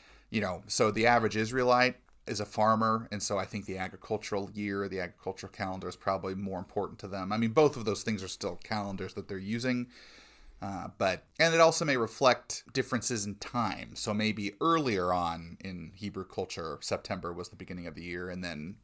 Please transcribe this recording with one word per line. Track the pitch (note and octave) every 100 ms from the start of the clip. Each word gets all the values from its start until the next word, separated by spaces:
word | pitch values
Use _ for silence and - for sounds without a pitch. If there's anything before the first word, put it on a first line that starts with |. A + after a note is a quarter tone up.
| - - _
You | A2
know, | G2 F2 G#2
so | - A2
the | G#2 A#2
average | A#2+ A2 G#2+
Israelite | A2 B2+ B2 B2 B2+ - _ - -
is | G#2
a | G#2
farmer, | - G#2+ A2 A2+ A2 A#2
and | G#2
so | - G2
I | F#2+
think | G#2 G2
the | F#2
agricultural | F#2 F#2 - G#2+ - G2+ G2
year, | G#2 G#2 G2 G2
the | F#2
agricultural | F2 - F#2+ - F#2+
calendar | - F#2+ F#2 F2+
is | -
probably | - F#2+ G2 F#2+
more | G2 F#2
important | F#2 G#2 F2+ -
to | G2
them. | F#2+ F#2+
I | A2
mean, | A#2
both | A2+ D3+ C3
of | A2
those | G2
things | - G#2
are | F#2
still | - G2 F2+
calendars | - G#2+ G2+ F#2+ F#2+ G#2
that | F#2
they're | G2
using, | F#2+ A#2 B2+ B2 B2 - - - - - - -
uh, | G2+ F#2 F2 -
but, | G2 F2+ - -
and | E3
it | E3
also | E3 E3
may | D#3 B2+
reflect | A2 - C3 A#2+ - - -
differences | C3+ B2 A#2+ - A#2 G2+
in | G2
time. | - A#2+ G#2+ C#2 A1+ D2+
So | -
maybe | G#2 G#2+ G#2+ G2+ -
earlier | D#3+ E3 C3+ G2 F2+
on | F2+ E2+ E2+ E2+ F2
in | F#2+ F2+ E2
Hebrew | F#2+ G#2 F2
culture, | F#2+ - F#2 - D#2+ D2
September | - G2 - F#2+ F2
was | F2 F2+
the | F2
beginning | F2+ F2 E2+
of | D#2
the |
year, | F2 F2 F2+
and | F#2
then | F2 D2+ D#2+ G2+